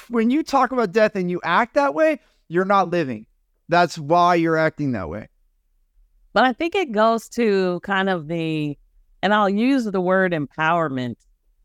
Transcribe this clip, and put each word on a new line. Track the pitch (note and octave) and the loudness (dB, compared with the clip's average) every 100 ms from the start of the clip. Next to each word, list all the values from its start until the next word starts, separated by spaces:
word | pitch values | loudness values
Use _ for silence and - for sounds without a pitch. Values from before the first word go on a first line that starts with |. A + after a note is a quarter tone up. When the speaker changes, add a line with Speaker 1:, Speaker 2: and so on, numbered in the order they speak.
| - | -4
Speaker 1:
when | A#3 A3+ | -2 0
you | D4 | 0
talk | - C4+ C4 | 0 0 2
about | C4 G#3+ | 0 0
death | A3 G#3+ G3 | 2 2 2
and | F3 | -4
you | F3 | -4
act | D#3+ F#3 A#3 D4 | 0 0 0 0
that | C#4 | 0
way, | D4+ D#4 D4 _ _ - | 2 0 0 _ _ -6
you're | E3+ F#3+ | -2 2
not | G3+ F3+ | 2 2
living. | F3 C3+ A2 - _ _ _ - | 0 -2 -6 -12 _ _ _ 0
That's | E3+ F3 - | 2 2 -2
why | C#3+ F3 F3 F3 | 0 4 4 2
you're | E3 D#3+ | 2 2
acting | D#3+ - C#3+ | 0 -2 -4
that | A2+ E2 | -4 -6
way. | G2+ - _ _ _ _ _ _ _ _ _ _ | -10 -14 _ _ _ _ _ _ _ _ _ _
Speaker 2:
But | G3+ | 0
I | B3+ | 0
think | A3+ E4+ G4 | 0 -4 -2
it | D#4 | -2
goes | G#3 A3+ A3+ - | 0 0 0 -4
to | - A3+ G3 F#3 F3 | -2 0 0 0 -4
kind | - F#3+ F#3+ | -4 -2 -2
of | F3+ D3 | -2 -4
the, | E3+ D#3+ D#3 D3 C#3+ _ _ _ - | -6 -4 -4 -4 -8 _ _ _ -6
and | F#3+ | 0
I'll | G#3 G3 | 2 2
use | G3+ B3 C#4 A3 | 0 0 0 0
the | F#3+ | -2
word | F3+ F#3+ F#3 | 0 2 2
empowerment, | E3 C#3 - D#3+ E3+ D#3 C3 B2 A2 _ _ _ _ | -2 -6 -4 0 0 -2 -4 -6 -10 _ _ _ _